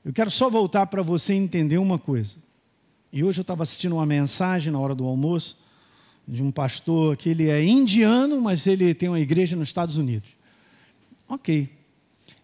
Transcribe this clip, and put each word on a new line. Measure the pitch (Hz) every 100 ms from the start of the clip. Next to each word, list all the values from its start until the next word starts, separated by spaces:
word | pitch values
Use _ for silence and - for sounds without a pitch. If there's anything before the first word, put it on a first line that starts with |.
Eu | 143
quero | 135 220
só | - 254
voltar | 220 190 208 190
pra | 196
você | 165 170 -
entender | 196 190 175 151 170
uma | 190 175
coisa. | - 127 104 - - _ _ _ _ _ _
E | 139
hoje | 185 180
eu | 185
tava | 170
assistindo | 160 - 180
uma | 165 151
mensagem | 147 143 - 185 180 156
na | 139
hora | 139 131
do | 127
almoço | 131 151 170 - - _ _ _ _ _ _ -
de | 123
um | 135
pastor | 147 135 - - 165 156 139
que | 170
ele | 165 156
é | 147
indiano, | 170 262 247 214 214 247 277 285
mas | 226 170 185
ele | 190 180
tem | 165 180
uma | 170
igreja | 139 160 180 175
nos | 147
Estados | 180 170 151
Unidos. | 131 110 - _ _ _ _ _ _ _ _ _ -
Ok. | 269 - 156 139 - _ _ _ _ - -